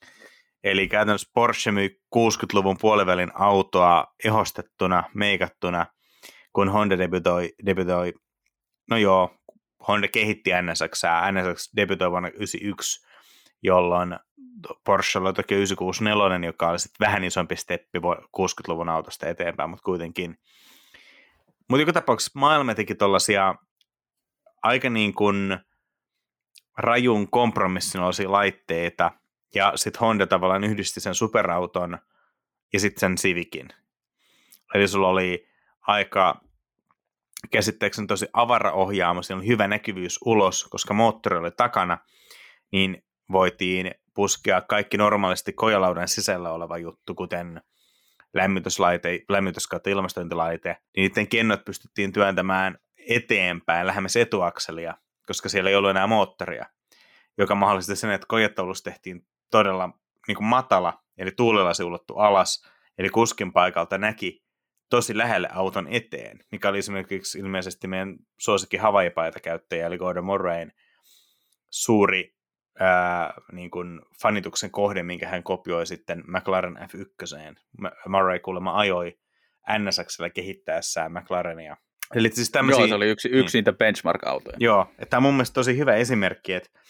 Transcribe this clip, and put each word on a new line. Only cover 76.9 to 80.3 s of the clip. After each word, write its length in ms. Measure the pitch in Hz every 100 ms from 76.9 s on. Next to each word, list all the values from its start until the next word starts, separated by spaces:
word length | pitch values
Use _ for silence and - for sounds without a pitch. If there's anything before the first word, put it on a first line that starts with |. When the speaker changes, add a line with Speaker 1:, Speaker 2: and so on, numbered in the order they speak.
Speaker 1:
F 40 |
ykköseen. 640 | 95 98 - 85 76 78 - _ -
M-, 300 | 95 - 92
Murray 280 | 98 92 90
kuulemma 400 | - 92 92 98
ajoi 400 | 101 90 87 - _ _ _ _ - 107
N 140 | 98
S 80 | 90 -
X:llä 240 | - 87